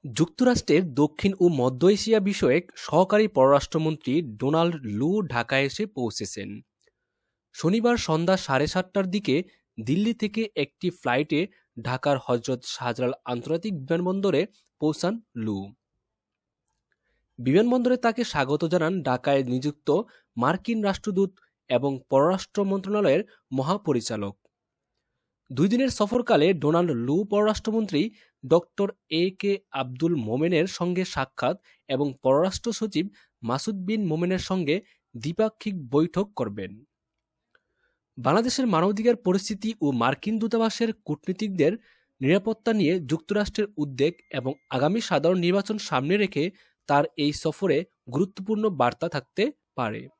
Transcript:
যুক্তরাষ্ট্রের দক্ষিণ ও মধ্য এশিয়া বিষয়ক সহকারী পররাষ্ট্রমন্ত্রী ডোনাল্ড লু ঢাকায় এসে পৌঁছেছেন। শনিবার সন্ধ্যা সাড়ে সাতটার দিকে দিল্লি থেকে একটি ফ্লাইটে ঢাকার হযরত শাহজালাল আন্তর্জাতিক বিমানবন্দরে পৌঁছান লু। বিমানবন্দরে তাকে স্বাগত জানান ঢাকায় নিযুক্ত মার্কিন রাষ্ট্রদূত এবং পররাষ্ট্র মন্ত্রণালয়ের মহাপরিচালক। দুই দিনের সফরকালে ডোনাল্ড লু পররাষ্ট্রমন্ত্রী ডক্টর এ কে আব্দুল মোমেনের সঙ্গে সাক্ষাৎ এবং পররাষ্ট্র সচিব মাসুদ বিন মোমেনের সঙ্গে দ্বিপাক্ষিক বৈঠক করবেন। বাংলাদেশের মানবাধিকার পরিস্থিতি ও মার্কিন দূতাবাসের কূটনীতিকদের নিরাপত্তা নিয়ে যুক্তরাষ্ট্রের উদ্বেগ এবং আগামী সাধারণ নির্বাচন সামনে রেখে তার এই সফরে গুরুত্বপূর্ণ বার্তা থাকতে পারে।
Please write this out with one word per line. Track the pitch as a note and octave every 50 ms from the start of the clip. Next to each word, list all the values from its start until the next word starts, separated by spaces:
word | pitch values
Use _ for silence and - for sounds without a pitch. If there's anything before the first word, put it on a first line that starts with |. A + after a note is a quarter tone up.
| -
যুক্তরাষ্ট্রের | D3 A2+ - D#3+ - - - B3+ B3+ A#3+ - - - D3 D#3+ F#3+ E3 B2
দক্ষিণ | B2 D3 D3+ - - - G3 F#3+ -
ও | F3 F3 E3+
মধ্য | C3+ B2 B2+ C3 B2+ E3
এশিয়া | F#3 G#3 G3 - A3 A3 G#3+
বিষয়ক | F#3+ G3 G3 - - B2 B2+ E3+ F3+ - _
সহকারী | - - - - D#3+ F#3+ F#3+ G3+ G#3+ A3
পররাষ্ট্রমন্ত্রী | G#3 - C3+ C3 C3+ C#3+ C#3+ - - - E3 D#3+ D#3 D#3+ D3+ _ - B2+ D#3+ E3+ B2 G#2+
ডোনাল্ড | G#2+ C3 C3+ D3+ E3 E3+ F3 E3+ D3+ C3+ A2+ G2+
লু | G#2 B2+ D#3+ F#3+ G#3+ G3+
ঢাকায় | C#3+ B2+ A#2+ A#2 - C3+ C3+ C#3
এসে | C#3 - - G#3
পৌঁছেছেন। | G3+ _ - B2 A2+ - - A2 - - A2 G2 G2 G2+ - - _ _ _ _ _ _ _ _ _ _ _ _ _ _ _ _ _ _
শনিবার | - - D#3+ F#3+ A#3 A3 A#3+ A#3+
সন্ধ্যা | A3+ - - D#3+ D#3+ E3+ F3 F#3+
সাড়ে | F#3 - - C3+ C3 C#3+
সাতটার | D3+ - F#3 F#3 - _ G3 G3 F#3
দিকে | F3 G#3 G3+ - C3 D#3 F#3 - _ _ _ _ _
দিল্লি | - A2 A2+ D3 F3+ G#3 A#3 A#3
থেকে | _ - G#3 G#3 A3+ A3+ G#3 _
একটি | - C#3+ - _ _ - F3+
ফ্লাইটে | F3 - - C3+ A#2+ C3 D3+ D3+ D#3 C#3+ F3+ - _ _ _ _ _
ঢাকার | B2 A2 B2 B2+ C3 - D3 C#3+ C3 -
হযরত | - B2 A#2+ A#2 - C3 B2 -
শাহজালাল | - - - B2+ B2 A#2 A#2+ B2+ B2 B2+ - _
আন্তর্জাতিক | - B2 A#2+ A#2 C3+ D#3 E3+ F3 A3 G3
বিমানবন্দরে | D3+ C3 C3 E3+ E3 F3 F#3 F#3+ G3 G3 G3 F3+ C#3 F3+ - _ _ _ _ _ _
পৌঁছান | - D#3 D3+ - - F3 A3 A#3 - _ _
লু। | A#2+ A2 G#2+ G#2 G2 F#2+ G2 A#2 _ _ _ _ _ _ _ _ _ _ _ _ _ _ _ _ _ _ _ _ _ _ _ _ _ _ _ _ _ _ _ _ -
বিমানবন্দরে | A#2+ B2+ C#3 F#3 A3+ A#3+ B3 B3+ A#3+ B3 B3+
তাকে | B3 - A#3 A3+ - A#3
স্বাগত | - - D3+ C3+ B2+ D3 D3+ -
জানান | D#3+ E3 F3+ D#3+ D#3+ F#3+ F#3+ C#3+
ঢাকায় | C#3 B2+ B2 - D3 C#3+ C#3 C3+
নিযুক্ত | B2 B2 B2+ C3 D3 D3 _ _ - D3 F3 A#3 _ _ _ _ _ _
মার্কিন | - - C#3 E3 F#3 - - A#3 A3 G#3
রাষ্ট্রদূত | G3 F#3+ - - G#3+ F#3+ F#3 G3 F#3 _ _ _ _ _ _ _ _
এবং | B2+ A#2+ C3+ C#3 C#3 B2+ _ _
পররাষ্ট্র | C#3 C3+ C#3+ E3 F#3 F#3 - _ _ - G3+
মন্ত্রণালয়ের | G3 G3 G3 F#3 F#3 G#3 G#3 G3+ D3+ C3+ E3+ - _ _ _ _ _ C3
মহাপরিচালক। | C3 C3 D3 F#3 G#3 _ D#3+ C#3 A#2+ A2+ - A#2 G#2+ G2+ G2 G2 _ _ _ _ _ _ _ _ _ _ _ _ _ _ _ _ _ _ _ _ _ _ _
দুই | C3+ B2 D#3+
দিনের | G3+ G#3+ A#3+ C4+ C4
সফরকালে | A#3+ - G#3+ G3+ A#3 B3 A#3+ - - D3 D3 F3+ G3
ডোনাল্ড | D#3 C#3 D3 D#3+ E3+ F3 E3+ C#3+ A#2 A#2
লু | B2 D3 F3+ G#3+
পররাষ্ট্রমন্ত্রী | G3+ - G3+ G#3 G#3+ G#3+ - - A3+ G#3+ A3+ A3 G3+ F#3+ D3 F#3 A3+ - _ _ _ _ _ -
ডক্টর | C3 D#3+ E3+ E3+ _ _ - G3+ G3 - _ _ _
এ | D#3 D#3+ F3 G3 F#3+
কে | _ - G3+ G3+ G3 _ _
আব্দুল | - C#3 C3+ B2+ B2+ B2+ D#3 E3+ F3
মোমেনের | D3 A2+ G#2+ A2+ C3 D#3 F3 F3+ D3+ E3+
সঙ্গে | F#3+ - - F3 F3 F3+ F3 F#3
সাক্ষাৎ | - - - C3+ - _ - - B2+ F3 - _ _ _ _ _ _
এবং | C#3 C3 D3 C#3+ C3 _
পররাষ্ট্র | _ C3 C3+ C#3+ E3+ F#3+ F#3+ - - A#3+ G#3+
সচিব | - A3 G#3+ - D#3 F3 G3+ _ _ _ _ _ _ -
মাসুদ | A2+ A#2+ C#3 - A3 G#3+ G3 F3+
বিন | F#3 A3 G#3+ G#3
মোমেনের | E3+ D#3 D#3+ F3 F3+ F#3 F3+ - -
সঙ্গে | F#3+ F#3 F3 C#3 D3+ G3 - _ _ _ _ _ _
দ্বিপাক্ষিক | A#2 A2 D3+ E3+ - A3 A3 A3 _ - A3 G3 F3+ C#3+ A#2
বৈঠক | B2+ D3 D#3+ E3 - F3+ G3+ G3+ _
করবেন। | - B2+ G#2+ G2+ G#2+ F#2+ F#2 G2 G#2+ C#3+ _ _ _ _ _ _ _ _ _ _ _ _ _ _ _ _ _ _ _ _ _ _ _ _ _ _
বাংলাদেশের | - A#2+ C3 D3+ G#3 A#3 B3+ - - C4
মানবাধিকার | A#3+ F#3 D#3+ E3+ G3 G#3 G#3 A3 A#3+ A#3+
পরিস্থিতি | A#3+ - F#3 F3+ G3 F#3+ - A3 F#3+ - A3 A3+ _
ও | D#3+ C#3+
মার্কিন | C3+ A#2+ A#2 B2+ C3+ - - G#3 A3 A3+
দূতাবাসের | A3 A3 A#3 A3+ A3+ A3+ - - A#3 A3 G#3+ _ _
কূটনীতিকদের | - D3+ - _ - F#3 - G#3+ G#3 F#3+ F3 C3+ D#3 G3+ A3+ _ _ _ _ _ _ _ _
নিরাপত্তা | C3 C3+ E3+ G3+ G3 A3+ A3 _ _ B3 A3+
নিয়ে | G#3+ F#3 C#3+ F3+ F#3
যুক্তরাষ্ট্রের | D#3 B2 D3+ D#3+ - - G3+ G#3 G#3 - - - G#3 - -
উদ্বেগ | - D3+ C#3+ C3 A#2+ C3+ D#3+ F3 _ _ _
এবং | - C#3 A#2+ C3 C#3 _ _ _
আগামী | C#3 B2+ C3+ D#3 F#3+ A#3
সাধারণ | A3+ - F#3 C#3+ C#3+ E3 F#3 F#3
নির্বাচন | E3+ F3 F3+ G3 F#3+ - A3 G#3+
সামনে | - - D3+ B2+ C3 D3 F3+
রেখে | G#3 G#3 F#3 - D3 D3+ F#3 - _ _ _ _ _ _ -
তার | C#3+ C#3+ D3 - _
এই | - D3 D3 D3
সফরে | - - D#3 D3 - G3 F#3 C#3+ C#3+ F#3 _ _ _ _ -
গুরুত্বপূর্ণ | A#2+ C#3+ F#3 F#3+ - - F#3+ G3+ A3 G#3 A3 G#3+
বার্তা | F3+ C3+ B2+ A#2+ A#2 _ - E3+
থাকতে | - C#3+ - _ _ - G#3 D4 D4 _ _ _ _
পারে। | - B2+ A2 - A2 - C#3 _ _